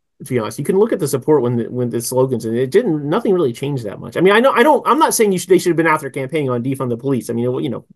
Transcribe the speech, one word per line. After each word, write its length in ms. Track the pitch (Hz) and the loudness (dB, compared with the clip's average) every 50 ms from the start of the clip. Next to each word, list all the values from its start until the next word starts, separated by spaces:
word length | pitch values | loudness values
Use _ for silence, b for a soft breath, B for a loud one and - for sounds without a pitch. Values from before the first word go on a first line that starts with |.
| _ _ _ _ 160 | _ _ _ _ -10
to 0 | |
be 160 | - 131 117 | -4 -4 -2
honest. 180 | 107 107 - - | -2 -4 -6 -4
You 60 | 147 | -4
can 160 | 214 185 190 | 0 2 2
look 120 | 220 226 - | 2 2 0
at 60 | 196 | -2
the 80 | 170 | -2
support 360 | 135 - 127 - - 151 143 120 | -2 -4 -4 2 2 2 2 2
when 120 | 120 123 | 0 0
the, 160 | 120 113 - | -2 -2 -4
when 200 | 120 123 123 120 | -4 -4 -4 -4
the 100 | 117 120 | -4 -6
slogans, 440 | 117 - 127 127 131 135 127 110 104 | -6 -2 0 0 0 2 0 -4 -2
and 120 | 110 113 | -2 -2
it 160 | 120 135 131 131 | -2 -2 2 2
didn't, 360 | 202 254 208 156 151 143 143 | 2 2 2 -2 -2 -2 -2
nothing 260 | 170 240 - 247 185 | -2 -2 0 2 2
really 180 | 180 160 127 117 | 2 2 0 -2
changed 320 | - 139 143 143 127 117 | -4 -6 -6 -4 -4 -6
that 160 | 98 101 - | -8 -10 -10
much. 160 | 87 95 - | -14 -8 -2
I 40 | 120 | 2
mean, 120 | 165 190 202 | 4 4 6
I 80 | 220 | 6
know, 100 | 254 269 | 4 4
I 140 | - - 247 | 4 4 4
don't, 200 | 311 294 214 - | 4 4 4 2
I'm 140 | 190 240 302 | 2 2 2
not 160 | 330 254 220 | 2 2 2
saying 160 | - 220 208 | 2 2 2
you 80 | 190 175 | 2 -2
should, 100 | - - | 2 2
they 100 | 190 170 | 2 4
should 120 | - 180 | 4 2
have 60 | 165 | 0
been 100 | 156 165 | 2 2
out 140 | 165 156 151 | 2 0 0
there 100 | 143 131 | -2 -6
campaigning 400 | - 143 131 131 160 156 143 131 | -8 -8 -8 -4 -4 -4 -2 -2
on 140 | 123 120 120 | -2 -2 -2
defund 240 | 135 135 135 135 123 | -4 -4 -4 -4 -4
the 80 | 117 | -4
police. 340 | 117 131 139 139 117 101 - | -4 -2 -2 -2 -2 -2 -4
I 40 | 117 | -4
mean, 280 | 117 120 123 127 135 156 | -2 -2 -2 -2 -4 -4
you 60 | 135 | -6
know, 180 | 110 - - _ _ | -8 -8 -12 _ _